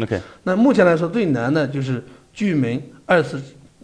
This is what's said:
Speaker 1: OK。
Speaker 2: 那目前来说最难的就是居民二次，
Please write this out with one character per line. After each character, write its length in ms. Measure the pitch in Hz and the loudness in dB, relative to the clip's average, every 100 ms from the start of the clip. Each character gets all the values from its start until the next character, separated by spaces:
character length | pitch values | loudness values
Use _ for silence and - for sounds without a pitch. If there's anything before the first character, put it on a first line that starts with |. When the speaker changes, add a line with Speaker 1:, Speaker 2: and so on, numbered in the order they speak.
Speaker 1:
OK。 180 | 113 98 - - | -4 -4 -8 -8
Speaker 2:
那 120 | - 190 | -2 2
目 180 | 262 | 4
前 100 | 208 180 | 4 4
来 120 | 160 | 4
说 100 | 165 | 0
最 200 | 226 185 | -2 0
难 260 | 123 117 | 0 0
的 140 | 156 139 | -2 -2
就 120 | 139 | -4
是 240 | 131 123 - - _ | -4 -6 -8 -20 _
居 220 | - 208 156 | -6 -2 0
民 260 | 117 123 - - - | -2 -4 -10 -8 0
二 160 | 180 | 0
次， 180 | 139 135 - - - _ | 0 -6 -14 -20 -20 _